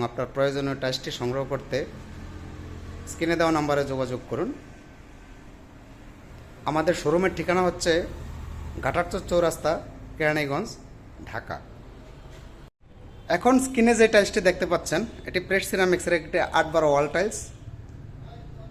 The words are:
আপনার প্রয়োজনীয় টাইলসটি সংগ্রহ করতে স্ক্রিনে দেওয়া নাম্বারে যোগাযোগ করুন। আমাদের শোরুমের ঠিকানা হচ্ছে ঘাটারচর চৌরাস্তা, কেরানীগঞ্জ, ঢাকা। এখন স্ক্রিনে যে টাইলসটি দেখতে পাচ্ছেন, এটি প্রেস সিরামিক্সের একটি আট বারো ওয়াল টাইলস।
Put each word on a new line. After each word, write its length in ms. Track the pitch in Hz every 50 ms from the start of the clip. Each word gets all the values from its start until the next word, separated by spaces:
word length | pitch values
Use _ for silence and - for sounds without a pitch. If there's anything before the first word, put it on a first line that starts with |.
| 120 120
আপনার 200 | - - 127 120 -
প্রয়োজনীয় 420 | 139 139 139 135 139 139 139 135 - 135
টাইলসটি 280 | 131 127 - - 170 147 -
সংগ্রহ 220 | 127 123 127 135 139 127 139
করতে 260 | 131 - - - 131 160 - - - - - - - - - - - - - - - - - - - - - - - - -
স্ক্রিনে 260 | - - 170 160 170 165
দেওয়া 120 | 170 165 160 156
নাম্বারে 240 | 151 143 147 143 139 127 135
যোগাযোগ 280 | 131 131 123 127 120 - -
করুন। 200 | - 117 175 233 294 - - - - - - - - - - - - - - - - - - - - - - - - - - - - - - - - - - - - - - - - - - 135
আমাদের 240 | 143 156 156 170 170 165 -
শোরুমের 300 | 147 151 175 190 190 180 -
ঠিকানা 240 | 165 - 175 180 185 180
হচ্ছে 240 | 175 175 - 180 160 165 180 - - - - - - - - - - - - - - - -
ঘাটারচর 380 | 131 135 170 175 175 - 190 160 -
চৌরাস্তা, 420 | 180 175 170 165 160 - - 151 160 202 - - - - - - -
কেরানীগঞ্জ, 520 | - 156 151 151 151 151 139 139 147 208 226 - - - - - - - - - - - - -
ঢাকা। 260 | 110 - - 82 71 - - - - - - - - - - - - - - - - - - - - - - - _ - - - - - - - - - - 165
এখন 180 | 175 - 240 262 262 262
স্ক্রিনে 300 | - - - 226 233 240 220
যে 60 | 226 220 220
টাইলসটি 280 | 214 196 - - 220 180 180
দেখতে 180 | 175 180 185 170 175
পাচ্ছেন, 280 | 170 170 - - 160 220 233 - - - -
এটি 100 | - 185 180
প্রেস 180 | - 185 196 185 -
সিরামিক্সের 440 | - 196 190 185 180 175 - 185 170 170
একটি 180 | 151 151 - 175 156 - - 156
আট 80 | 160 156 156
বারো 140 | 165 160 151 143
ওয়াল 140 | 139 147 151 147
টাইলস। 240 | 165 190 214 220 - - - - - - - - - - - - - - - - - - - - - - - - - - -